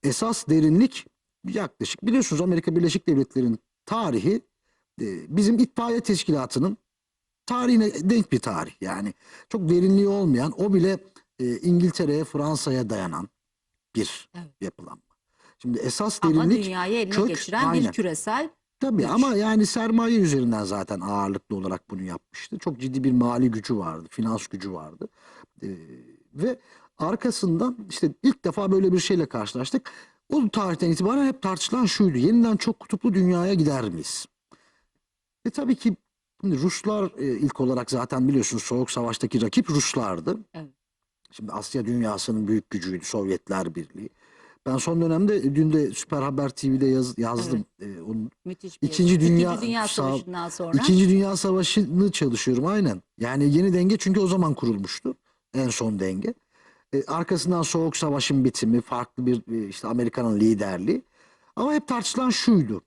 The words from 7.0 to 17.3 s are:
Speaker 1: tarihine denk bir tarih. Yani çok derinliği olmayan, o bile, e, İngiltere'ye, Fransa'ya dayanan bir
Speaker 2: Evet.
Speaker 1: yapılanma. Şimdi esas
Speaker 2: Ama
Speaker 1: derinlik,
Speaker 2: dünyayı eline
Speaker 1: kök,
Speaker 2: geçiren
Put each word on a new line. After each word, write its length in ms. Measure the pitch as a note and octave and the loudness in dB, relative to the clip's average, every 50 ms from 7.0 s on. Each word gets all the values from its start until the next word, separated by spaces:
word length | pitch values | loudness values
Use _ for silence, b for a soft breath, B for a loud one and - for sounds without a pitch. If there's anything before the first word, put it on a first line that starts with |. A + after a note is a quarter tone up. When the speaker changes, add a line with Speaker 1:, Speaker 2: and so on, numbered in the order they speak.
| _ _ _ _ _ _ _ _ _ | _ _ _ _ _ _ _ _ _
Speaker 1:
tarihine 640 | - B3 B3 B3 B3 B3 A3 G#3+ - - - D#3 F#3 | -6 -4 -2 2 4 4 4 4 2 0 -2 0 2
denk 220 | A#3+ A#3 G#3 - - | 2 2 2 2 0
bir 60 | A#2+ | -2
tarih. 340 | - B2 G2+ E2 D2+ D#2 - _ | -2 -2 -6 -6 -6 -8 -10 _
Yani 340 | F#2+ - F2+ F#2 G2+ G2+ - B B B B B B B | -8 -8 -6 -6 -6 -8 -10 B B B B B B B
çok 200 | - A3+ F#3 D#3 | -6 -4 0 2
derinliği 400 | F3 F3 F3 F#3+ G3 G3 G3+ G3+ | 4 4 6 6 4 4 4 4
olmayan, 440 | G3 G3+ G3 E3 C3+ A#2+ B2+ D#3+ - - | 2 2 2 2 2 2 2 -2 -2 -2
o 140 | F#3 G#3 F#3+ | 0 2 4
bile, 240 | F#3+ E3 F#3+ F#3+ - - - _ - _ _ _ _ | 4 4 2 0 -2 -6 -16 _ -20 _ _ _ _
e, 180 | B2+ B2 A#2+ | -4 -4 -4
İngiltere'ye, 680 | G#2+ - F3 F3 F3 F3 F3+ D#3 - F#3 D3 C#3+ D3+ D#3 | -2 2 2 4 4 4 2 2 0 -2 0 0 -2 -2
Fransa'ya 680 | - - C#3+ C#3+ D3+ D#3 D3 - D3+ C3 B2+ B2 G#2+ | -4 -4 -4 -2 -2 -2 -2 -2 -2 -2 -2 -2 -2
dayanan 380 | A2 G#2 F#2 F2+ D#2+ D2 F2+ - _ _ _ _ _ _ _ _ _ _ _ _ _ | -4 -6 -6 -6 -8 -8 -10 -12 _ _ _ _ _ _ _ _ _ _ _ _ _
bir 340 | - G#2 - - - - _ _ | -4 -4 -4 -6 -12 -16 _ _
Speaker 2:
Evet. 120 | F3 F3 D3+ _ _ | -18 -18 -18 _ _
Speaker 1:
yapılanma. 420 | G2 F#2+ - - - - - - _ _ _ _ _ b b b b b b b | -12 -12 -12 -12 -20 -20 -20 -20 _ _ _ _ _ b b b b b b b
Şimdi 200 | - B2 A#2+ - | -6 -4 -4 -2
esas 400 | A#4+ B2+ B2 - G#3 G#3+ G#3 - - | -2 -4 -4 -2 -4 -4 -2 0 2
Speaker 2:
Ama 120 | E3 D#3 | 4 4
Speaker 1:
derinlik, 300 | D#3+ D#3+ E3 G#3+ A#3+ G3+ | 4 4 4 2 2 2
Speaker 2:
dünyayı 340 | F#3+ F#3 F#3 F3+ F#3 G#3+ A#3 | -2 -4 -4 -4 -2 -2 -2
eline 120 | A3 F#3+ G3 | -2 -2 0
Speaker 1:
kök, 140 | G#3 G3+ | 0 0
Speaker 2:
geçiren 360 | B3 | 0